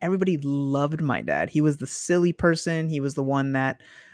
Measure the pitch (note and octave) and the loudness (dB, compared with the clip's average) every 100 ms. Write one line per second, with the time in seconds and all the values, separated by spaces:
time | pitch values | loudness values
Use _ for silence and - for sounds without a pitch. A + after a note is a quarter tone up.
0 | E3+ F#3+ F#3 D#3 C#3+ C#3+ C#3 C#3 C#3+ D#3 | -2 0 2 0 0 -2 0 0 0 0
1 | D3+ F2 B1 D2+ E2+ D3+ D3+ D3 C3+ - | -2 -2 0 0 0 2 2 2 -4 -6
2 | - F3 F3 E3 F3 D#3+ E3 D#3+ D#3+ D3+ | 0 2 2 2 2 2 0 -2 -2 -2
3 | C#3 C#3 C3+ C#3 C#3 C3+ C3 - - - | -2 -2 0 0 0 0 0 -4 -12 -20
4 | - | -20